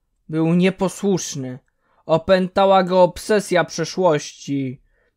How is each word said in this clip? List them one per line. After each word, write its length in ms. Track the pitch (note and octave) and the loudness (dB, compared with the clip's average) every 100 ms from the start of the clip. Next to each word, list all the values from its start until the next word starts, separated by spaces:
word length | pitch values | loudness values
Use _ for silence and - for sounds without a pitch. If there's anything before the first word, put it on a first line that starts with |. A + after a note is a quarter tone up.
| _ _ - | _ _ -8
Był 240 | D#3 D#3+ | -2 2
nieposłuszny. 1080 | F3 F#3 F#3 F#3 - G3+ F3+ - D3 B2+ B2+ _ _ _ _ - | 2 2 0 -4 -2 -2 -2 -4 -10 -12 -14 _ _ _ _ -2
Opętała 800 | D#3+ - F#3 F#3 - G3 F#3+ | -2 2 2 2 2 4 4
go 200 | F3+ F#3 | 4 4
obsesja 600 | F3 - - G#3+ G3 F3 | 2 0 -2 -2 0 -2
przeszłości. 1200 | E3 - D#3+ - F3+ D3 - - - C#3 C3+ C3 _ _ _ | -2 -4 -6 0 0 0 -2 -14 -8 -6 -6 -10 _ _ _